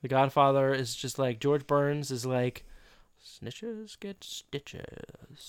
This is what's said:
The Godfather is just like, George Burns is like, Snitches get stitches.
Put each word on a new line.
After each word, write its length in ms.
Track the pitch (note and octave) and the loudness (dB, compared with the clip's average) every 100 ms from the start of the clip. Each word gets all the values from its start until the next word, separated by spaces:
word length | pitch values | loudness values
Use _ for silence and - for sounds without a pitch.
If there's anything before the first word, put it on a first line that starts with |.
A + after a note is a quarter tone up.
The 60 | B2+ | 2
Godfather 640 | C3 C3+ - C#3 C#3 C3+ | 4 4 6 6 6 4
is 220 | C3+ B2 A#2+ | 2 -2 -6
just 240 | C3 - | -8 -2
like, 200 | C3 A2+ | -2 0
George 280 | C#3+ D3 C3+ | 2 2 2
Burns 440 | C#3+ C#3+ D3 C3+ | 2 2 0 -2
is 140 | C3 B2+ | -4 -2
like, 400 | B2+ B2 B2 - - - - _ _ | 0 0 -2 -16 -20 -20 -20 _ _
Snitches 760 | - - - - A3+ A3 A3 - | -20 -14 -14 -10 -10 -10 -12 -14
get 240 | G3+ G3 | -14 -14
stitches. 1200 | - - - C#3+ - - - - - - - - | -14 -14 -10 -10 -10 -14 -14 -14 -16 -18 -20 -20